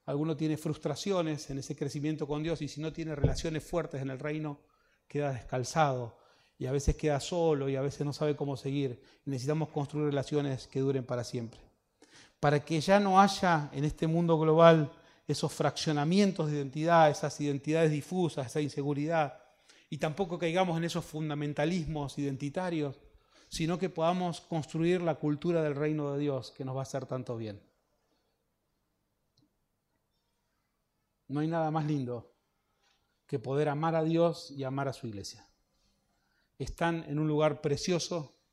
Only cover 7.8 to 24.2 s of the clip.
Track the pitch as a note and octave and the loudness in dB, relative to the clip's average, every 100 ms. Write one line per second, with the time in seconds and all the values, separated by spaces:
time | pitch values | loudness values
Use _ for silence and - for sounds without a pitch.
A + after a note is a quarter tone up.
7.8 | C#3 - D3 - D3+ D3 C#3+ C3+ C#3 C#3+ | -2 -2 -4 -2 -2 0 -2 -4 -4 -2
8.8 | C3+ A#2+ - _ - C3 C3 D#3 D3 D3+ | -2 -4 -16 _ -8 -4 -2 -2 -2 -4
9.8 | C#3 D3+ D3+ C#3 C3 D3 C#3+ C3 - C3+ | -4 -2 0 0 0 0 0 -4 -6 -2
10.8 | C3+ C3+ A#2 B2 A2+ B2+ A2+ - - _ | 0 0 -2 -4 -4 -6 -8 -12 -20 _
11.8 | _ _ - - - - C#3+ C#3+ C#3+ D#3+ | _ _ -20 -20 -20 -2 2 2 0 -2
12.8 | E3 G3+ G3 F#3+ G3 - F#3 D#3+ D3 C#3 | 4 4 6 8 6 6 2 2 0 -2
13.8 | D3+ - E3 E3 E3+ D#3+ D#3+ D#3+ E3 D#3+ | -2 0 0 2 4 4 4 10 10 10
14.8 | C#3+ - - _ - D3 D#3 - D3+ - | 6 -4 -20 _ -6 -2 -2 -2 -2 -2
15.8 | D#3+ D3 D3+ F#3+ G3 F#3+ D3+ D3 C#3 D3+ | -2 0 2 4 4 2 -2 -2 -4 -2
16.8 | E3 E3+ D#3 C#3+ D3 - C#3+ C#3 D3+ D#3+ | 4 8 8 6 -4 -4 -2 -2 0 2
17.8 | D#3+ D3+ - F#3 E3+ - A#2+ D#3 C#3+ - | 4 2 -2 -2 0 -2 -4 -2 -4 -2
18.8 | C#3+ C#3+ D3+ E3 C#3 - - _ _ - | -2 -2 0 2 0 -2 -20 _ _ -20
19.8 | - D3+ D#3+ D3 F3+ E3+ E3+ F3 F#3 E3 | -12 -4 -4 -2 -4 -2 0 2 2 2
20.8 | E3+ E3+ - D#3 D#3 D3 D3 D3 D3+ F#3 | 0 -2 -6 -6 -4 -2 -2 0 0 0
21.8 | D3+ D#3 C#3 - C#3 C3+ C#3+ F#3 F#3 E3 | -2 -4 -6 -4 -4 -4 -6 -4 -4 -2
22.8 | C#3+ - - _ _ _ - - D#3+ F3+ | -4 -6 -18 _ _ _ -12 -4 -2 -2
23.8 | F3+ E3 D#3+ F3+ | -2 0 0 2